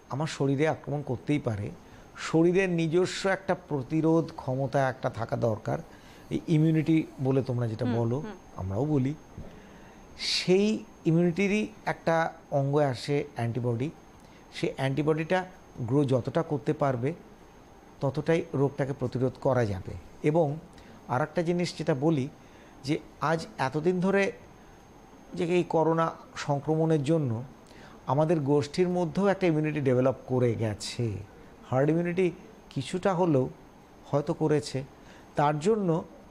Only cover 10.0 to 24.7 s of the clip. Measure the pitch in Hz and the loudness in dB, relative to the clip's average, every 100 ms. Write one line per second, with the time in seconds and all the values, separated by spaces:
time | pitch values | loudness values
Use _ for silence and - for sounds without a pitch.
10 | - - - - - 185 214 220 - - | -20 -10 -4 -2 4 4 4 0 -6 -4
11 | 170 165 175 170 202 214 214 - - 156 | 2 4 4 2 2 2 -2 -6 -8 -4
12 | - 165 165 - - 147 139 143 143 120 | 0 2 0 -4 -4 -2 2 2 2 0
13 | - 143 147 - 117 120 120 117 147 - | -2 -2 -2 -4 -4 -2 -2 -2 -4 -8
14 | - - - - - - - - 135 139 | -20 -20 -20 -20 -18 -6 -4 -2 -2 0
15 | 151 156 160 185 185 - - - 113 139 | 0 0 2 0 -2 -10 -18 -8 0 2
16 | 135 127 135 165 160 143 - 151 143 123 | 2 2 0 -2 -2 -2 -2 0 0 0
17 | 131 170 - - - - - - - - | -4 -6 -12 -20 -20 -20 -20 -20 -20 -6
18 | 139 139 147 165 - 131 139 139 135 139 | -4 -2 2 0 0 0 0 0 -4 -2
19 | 123 120 127 - 139 123 110 92 - - | -4 0 -2 0 0 2 0 -2 -8 -12
20 | - - 151 160 151 156 - - - - | -14 -4 0 2 2 -2 -10 -20 -20 -16
21 | - 123 147 - 165 175 175 - 160 139 | -4 -2 -2 -2 0 0 -2 -4 -2 0
22 | 151 151 135 - - - - - 127 160 | 2 0 -2 -8 -20 -20 -20 -10 -4 -4
23 | - - 143 165 - - 135 156 165 185 | -6 -4 -2 -2 -4 -4 -2 0 0 2
24 | 185 196 196 - - - - | 2 2 2 -2 -14 -20 -20